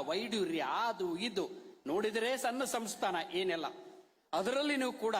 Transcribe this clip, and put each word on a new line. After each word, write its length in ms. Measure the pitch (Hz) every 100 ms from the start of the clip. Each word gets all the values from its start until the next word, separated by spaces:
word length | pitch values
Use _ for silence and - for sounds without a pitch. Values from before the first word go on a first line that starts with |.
ವೈಡೂರ್ಯ, 640 | 143 180 226 220 170 165 135 170 240
ಅದು 320 | 220 185 170
ಇದು 300 | 233 196 160 - - - -
ನೋಡಿದರೆ 500 | 175 214 220 233 262
ಸಣ್ಣ 280 | 254 254
ಸಂಸ್ಥಾನ 520 | 262 240 226 - 202 175 160
ಏನೆಲ್ಲ. 340 | 175 185 165 143 - - - - _ _
ಅದರಲ್ಲಿನೂ 600 | 160 190 269 294 285 254
ಕೂಡ 240 | - 220 214